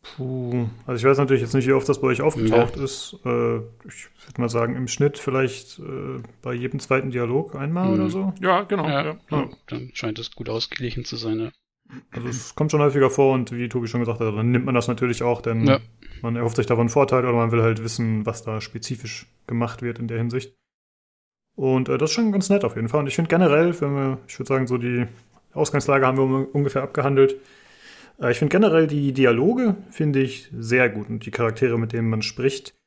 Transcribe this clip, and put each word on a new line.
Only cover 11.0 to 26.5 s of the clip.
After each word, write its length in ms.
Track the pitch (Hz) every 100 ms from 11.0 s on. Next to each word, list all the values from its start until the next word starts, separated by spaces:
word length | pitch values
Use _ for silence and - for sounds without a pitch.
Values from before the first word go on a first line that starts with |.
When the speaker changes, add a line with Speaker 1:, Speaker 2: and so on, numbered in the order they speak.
Speaker 2:
zu 120 | 123 120
sein, 220 | 113 110
ja. 120 | 113 _ _ _ _ 131 _
Speaker 1:
Also 180 | - 120
es 260 | 120 -
kommt 160 | - 151
schon 100 | 151
häufiger 300 | 147 139 131
vor 240 | 135 135
und 180 | 131 117
wie 160 | 120 120
Tobi 180 | 123 117
schon 140 | 120
gesagt 200 | 120 113
hat, 140 | 113
dann 160 | 104 113
nimmt 140 | 123
man 100 | 131
das 140 | 123 113
natürlich 340 | 113 127 117
auch, 180 | 120 120
denn 240 | 117 113 113
Speaker 2:
Ja. 120 | 135 - _ - -
Speaker 1:
man 140 | 117 117
erhofft 200 | 117 113
sich 100 | 113
davon 220 | 117 117
Vorteile 400 | 143 131 131 123
oder 80 | 120
man 160 | 113
will 100 | 117
halt 200 | 113 110
wissen, 420 | 113 113 117 110
was 180 | 107 107
da 180 | - 110
spezifisch 640 | - 117 - 117 113 - - _ -
gemacht 360 | 117 117 113
wird 160 | 123 117
in 100 | 117
der 100 | 113
Hinsicht. 360 | 117 127 - _ _ _ _ _ _ _ _ _ _
Und, 340 | - 135 131 127
äh, 100 | 131
das 120 | 151
ist 40 |
schon 180 | 190 226
ganz 160 | 196 185
nett 160 | 202
auf 120 | 202 -
jeden 120 | 113
Fall. 120 | 151
Und 60 | 143
ich 80 | -
find 120 | 165
generell, 500 | 170 180 147 170 170
wenn 140 | 143
wir, 240 | 139 135 131 -
ich 120 | -
würd 100 | 131
sagen, 180 | 135 127
so 120 | 123
die 280 | 120 123 117 - _ _ _
Ausgangslage 540 | - 151 147 139 139 131
haben 100 | 131
wir 80 |
un-, 200 | 135 135
ungefähr 360 | 135